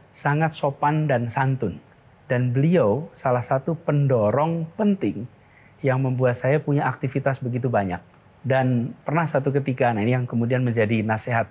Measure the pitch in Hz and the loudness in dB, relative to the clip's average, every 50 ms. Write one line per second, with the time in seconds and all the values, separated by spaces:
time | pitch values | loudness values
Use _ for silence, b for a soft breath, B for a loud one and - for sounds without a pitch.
0 | - - - - - 143 147 156 165 156 - - 151 139 135 - 147 147 156 156 | -20 -20 -12 -6 -2 -2 0 0 0 -2 -2 -4 -4 -4 -2 -2 0 0 0 0
1 | 151 147 127 117 120 117 - 143 131 135 131 131 117 92 - - - - - - | 0 0 0 0 -2 -2 -2 -2 0 0 0 -2 -2 -4 -6 -8 -14 -20 -20 -20
2 | _ - - - _ - 127 123 123 123 120 139 147 165 180 165 117 101 107 143 | _ -20 -20 -12 _ -2 -2 0 0 0 0 2 2 4 4 4 4 4 2 0
3 | 170 - - - - 131 123 123 120 - 135 - - 175 160 160 - 160 147 143 | -2 -8 -10 -6 -2 0 0 0 0 -2 -2 -2 -2 -4 -6 -4 -2 0 0 2
4 | 143 131 131 113 104 104 113 139 156 165 170 165 165 - - - 208 208 196 196 | 2 2 2 2 2 2 2 2 0 0 -2 -4 -6 -6 -4 0 0 2 2 0
5 | - 101 - 101 120 - - b b b b b b b b - - 135 127 131 | -2 -4 -4 -6 -8 -12 -14 b b b b b b b b -2 0 0 0 2
6 | 135 127 127 123 131 123 120 - - 131 147 151 - 151 143 147 - 131 - - | 0 0 0 2 2 0 0 0 0 0 0 0 0 0 0 0 0 -2 -4 -4
7 | 143 127 - 139 - 139 127 - 131 117 123 120 120 123 117 104 98 92 87 87 | -6 -4 -4 -2 -2 -2 -2 -2 -4 -4 -4 -2 -2 0 0 0 0 0 -4 -6
8 | - - - - - - - - - 127 131 131 127 127 123 120 120 - - - | -10 -14 -20 -20 -20 -20 -18 -6 -2 0 2 2 2 2 2 0 -2 -4 -6 -10
9 | - - 147 170 160 - - 135 143 143 131 143 139 139 127 131 127 120 117 104 | -6 -2 -2 0 0 0 0 -2 0 0 0 0 -2 -2 0 0 0 0 2 2
10 | 104 120 127 127 120 - 123 117 117 117 131 127 127 120 110 117 107 107 117 110 | 2 2 0 0 0 -2 -2 -2 0 0 0 0 0 0 2 2 2 2 2 0
11 | 104 110 110 104 - 127 117 117 107 - | 0 0 -2 -2 -2 -2 -2 -2 -2 -4